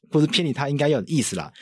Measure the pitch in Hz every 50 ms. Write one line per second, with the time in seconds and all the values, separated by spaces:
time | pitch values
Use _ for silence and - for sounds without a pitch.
0 | _ _ - 151 151 151 - 185 170 147 117 135 143 139 147 139 143 151 151 120
1 | 92 - 160 143 110 - - 90 73 76 - -